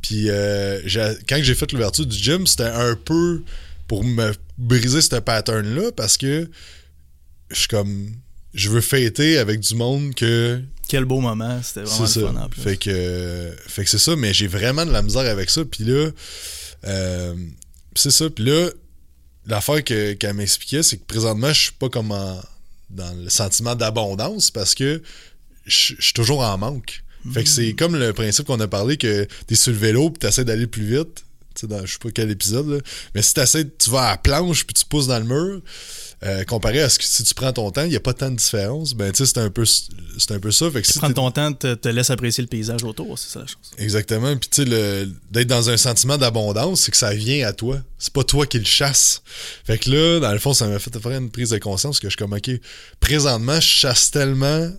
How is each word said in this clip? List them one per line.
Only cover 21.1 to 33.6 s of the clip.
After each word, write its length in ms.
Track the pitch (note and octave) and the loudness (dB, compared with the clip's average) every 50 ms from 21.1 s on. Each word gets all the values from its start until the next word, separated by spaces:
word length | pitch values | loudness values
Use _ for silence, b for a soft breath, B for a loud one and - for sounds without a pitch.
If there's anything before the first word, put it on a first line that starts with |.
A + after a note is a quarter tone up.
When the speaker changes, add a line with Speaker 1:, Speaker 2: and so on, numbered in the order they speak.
| - A2+ A2 A2+ G#2+ G#2 A#2 D3 D#3 | -2 0 0 2 0 2 2 2 2
Speaker 1:
je 80 | - | 2
suis 100 | - - | 2 0
pas 160 | - - D3 C3 | -2 -4 -4 -2
comme 240 | - B2+ A2 G#2+ | -2 -2 -2 -2
en, 300 | G#2 G2 G2 F#2+ F#2 F2+ - - - - - - - - - - | -4 -4 -4 -6 -8 -10 -12 -16 -18 -18 -18 -18 -18 -20 -18 -16
dans 240 | F#2+ F#2+ F#2 F2 F2+ F2 F2 | -12 -12 -10 -10 -10 -10 -4
le 60 | F2 | -2
sentiment 460 | - G#2 A2 G2 - - A2+ A#2+ A#2+ | 0 0 0 0 0 0 0 0 -2
d'abondance 760 | A#2+ A#2 A2 A2 A#2 A2 G2+ G2 F#2+ A2 D#3+ G#3+ G#3 - - | 0 -2 0 0 0 0 0 -2 -2 -4 -4 -2 0 0 0
parce 240 | - A#2 G2+ - - | 0 0 0 0 0
que 260 | - C3+ C#3 D3+ E3 D#3+ B B B B B B B - - - - - | 0 0 -2 -2 -4 -6 B B B B B B B -20 -20 -20 -20 -4
je, 280 | G2+ - - - - - - | 0 2 2 2 2 0 0
je 60 | - | -2
suis 100 | - - | 0 0
toujours 280 | B2 A#2 A2 D3 C#3+ | 0 0 0 2 2
en 160 | B2+ A2 G2 F#2+ | 2 0 0 0
manque. 460 | G#2 A#2 C#3+ C3 - - - - - b b b - A#2+ B2+ | -2 -4 -4 -6 -8 -10 -12 -12 -14 b b b -12 -4 -2
Fait 100 | A#2+ A2+ | 0 2
que 60 | - | 2
c'est 220 | - A#2+ A#2 A2+ | 2 2 2 0
Speaker 2:
Mm. 40 | G#2+ G2 | 0 0
Speaker 1:
comme 180 | D#3+ F3 E3+ | 0 2 2
le 160 | D3+ B2+ A2+ | 2 2 0
principe 340 | G2+ - A2+ G#2+ G2+ - D3 | 0 0 0 0 0 0 0
qu'on 140 | - C3+ A2+ | 0 0 0
a 80 | G#2+ G2 | 0 0
parlé 280 | - G2+ G2+ A#2+ D3+ D3 | 0 0 0 0 0 0
que 280 | - A2+ G#2 G2+ G2+ G2 B B B - | 0 0 2 0 0 -2 B B B 0
t'es 80 | A2+ | 2
sur 160 | - - B2+ | 2 4 2
le 60 | A#2+ G#2 | 2 2
vélo 320 | G#2+ A2 G#2+ A#2+ D3 E3+ | 2 4 4 4 4 2
pis 100 | E3 - | 0 -2
t'essaies 240 | - G#2+ G2 - C3 | -2 0 0 2 0
d'aller 220 | A#2 A2 A2 A#2+ A#2 | 0 0 0 -2 -2
plus 180 | - A2 G#2+ | -4 -4 -2
vite. 380 | G#2 A#2 C#3 E3 E3 - - - - - - - - - | 0 0 0 -2 -4 -8 -20 -20 -20 -20 -20 -20 -18 -14
Tu 60 | - | -12
sais, 60 | - G#2+ | -8 -8
dans, 160 | G#2+ G2+ F#2+ | -6 -6 -6
je 80 | F#2 - | -8 -8
sais 40 | - | -8
pas 120 | - A#2 G#2+ | -8 -8 -4
quel 160 | - A2+ G#2+ | -2 -2 -2
épisode, 380 | G#2 F#2+ - G2 G#2 B2 D3 D3+ | -2 -2 -2 0 0 0 0 -2
là. 100 | C#3+ C#3+ C3 B B B B B B | -2 -4 -4 B B B B B B
Mais 60 | G2+ | 2
si 120 | G#2 - - | 2 2 4
t'essaies, 320 | D#3+ C3 A#2+ - D#3+ | 4 4 4 4 2